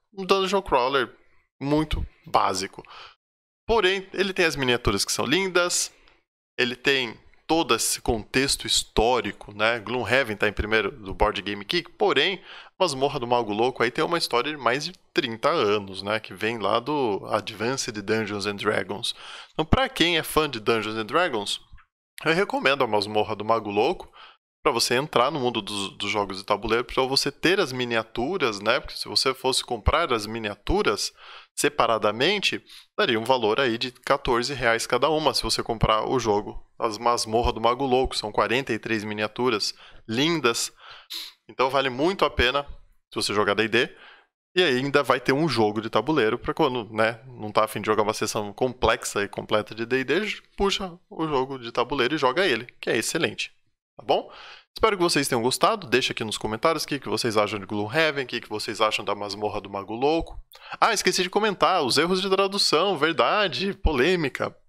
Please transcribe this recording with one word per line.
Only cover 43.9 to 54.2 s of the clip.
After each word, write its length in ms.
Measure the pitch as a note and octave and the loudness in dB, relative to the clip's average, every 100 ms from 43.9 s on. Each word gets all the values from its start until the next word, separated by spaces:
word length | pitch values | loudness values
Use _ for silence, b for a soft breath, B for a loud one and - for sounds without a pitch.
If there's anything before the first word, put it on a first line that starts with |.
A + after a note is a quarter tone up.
| B B B B _ _ F3+ | B B B B _ _ 0
E 60 | |
aí 140 | F3+ B2+ | 2 2
ainda 260 | C#3 C#3+ | 2 2
vai 160 | C3 C3 | 2 2
ter 140 | - | 2
um 160 | C#3 E3 | 2 2
jogo 320 | A2+ G#2+ G#2+ | 2 2 0
de 100 | G#2+ | -2
tabuleiro 480 | G#2 A#2 D#3+ A2 A#2 | 0 2 2 2 0
pra 160 | - | -4
quando, 300 | D3+ D#3 B2+ G#2+ | 0 0 0 -6
né, 280 | A2 A2 A#2+ C3 | 0 0 0 -14
não 240 | A#2+ G#2+ | -14 -4
tá 140 | G#2 | 0
a 40 | G#2+ | 0
fim 120 | A2+ | 0
de 60 | G#2+ | 0
jogar 160 | G#2+ | 2
uma 120 | G#2 | 2
sessão 380 | G#2+ A2+ A#2+ G#2 | 0 -2 -4 -6
complexa 720 | G2+ B2+ A#2+ A2 B2 - - | -2 -4 0 0 0 0 -2
e 40 | G2+ | -4
completa 460 | - G#2 A2 G2+ | -4 -2 -2 -2
de 100 | G#2+ | -8
D 160 | A#2 C3 | -2 -2
e 40 | |
D, 380 | B2+ D#3 G#3+ - - - | 0 -2 -2 -10 -12 -4
puxa 400 | G3+ F#3 G3 E3+ _ | -2 -2 -6 -12 _
o 160 | - D#3+ | -6 -2
jogo 320 | C#3+ C3 C3+ | 0 -2 -6
de 140 | A#2 | -6
tabuleiro 420 | A#2 B2 C#3+ A#2+ | -2 -2 0 0
e 40 | D3+ | 2
joga 280 | C3+ B2 G3 | 2 2 2
ele, 200 | A2+ A#2+ - | 0 -4 -10
que 80 | - | -2
é 80 | C3 | -2
excelente, 560 | - A#3+ C3+ - - _ _ _ _ - | 0 0 -2 -2 -10 _ _ _ _ -10
tá 60 | |
bom? 280 | G#2 E3+ | 0 0